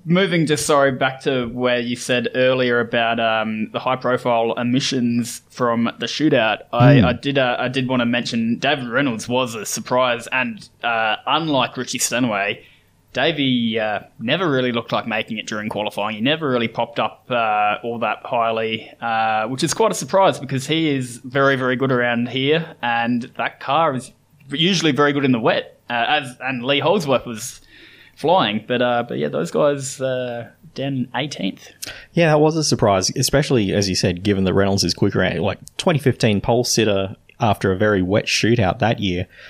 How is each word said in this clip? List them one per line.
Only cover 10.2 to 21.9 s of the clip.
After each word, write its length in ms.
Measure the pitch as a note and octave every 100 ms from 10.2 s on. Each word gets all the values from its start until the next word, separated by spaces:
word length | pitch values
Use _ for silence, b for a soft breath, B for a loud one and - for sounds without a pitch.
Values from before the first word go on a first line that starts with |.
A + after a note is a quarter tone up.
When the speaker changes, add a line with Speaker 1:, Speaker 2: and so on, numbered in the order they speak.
| A2
Speaker 1:
and, 400 | C3 A#2+ G#2+ - _
uh, 340 | A#2 A2+ A2 G#2 B2
unlike 500 | D3+ D#3+ C#3 A#2 -
Richie 220 | A#2+ B2
Stenaway, 640 | - A#2+ B2 G2+ G2+ A2+ b b b b _
Davey, 680 | B2 D3 D3+ C3+ B2 A2+ A2
uh, 220 | G#2+ G2+ - -
never 300 | A2+ D#3+ F3+
really 220 | C3 B2+
looked 200 | A#2 A2+
like 160 | A2+ A2+
making 300 | A2 - A2
it 100 | -
during 220 | G#2+ G#2+
qualifying. 460 | G#2 G#2 G2+ G#2 G#2+
He 60 |
never 280 | C3 D#3+ D3+
really 180 | B2 A2+
popped 320 | - A#2 -
up, 260 | A2 - -
uh, 480 | A#2+ A2+ G#2+ G#2 G#2
all 160 | A#2+ A#2
that 200 | A2 G#2+ -
highly, 640 | B2 A2+ A2 A2 A2 - -
uh, 460 | A#2+ A2+ A2 A2 A2
which 160 | C3
is 100 | D#3+
quite 180 | - A3
a 40 | F3+
surprise 440 | C#3+ G3 F#3 C3
because 280 | C3 C3+ C3
he 220 | D#3+ D#3+
is 280 | C#3 B2 A#2
very, 380 | B2+ C#3 C#3 C3
very 200 | B2+ B2+
good 160 | C3+